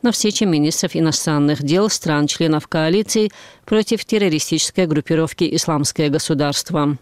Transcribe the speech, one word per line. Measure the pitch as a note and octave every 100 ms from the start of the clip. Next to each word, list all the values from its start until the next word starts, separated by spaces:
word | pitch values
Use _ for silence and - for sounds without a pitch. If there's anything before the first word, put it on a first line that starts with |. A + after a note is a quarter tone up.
на | A#3+
встрече | A3 G#3+ G#3 G#3
министров | D#3 D3 D#3 F3+ D#3+
иностранных | D#3+ D3 - D3+ C#3+ D3
дел | D3 E3+ G#3+
стран-членов | - - D3+ D3 - E3 D3+ -
коалиции | E3 D#3+ F#3 G#3+ A3 G#3+ - - - -
против | G#3+ G#3+ A3 -
террористической | G#3+ G3+ D#3 - D#3+ - - F3+
группировки | D3+ - E3 D#3+ - E3+ D#3+
«Исламское | - D3+ C#3+ - D3+
государство». | C#3+ - D3+ D3 C#3+ - E3 D3 C#3+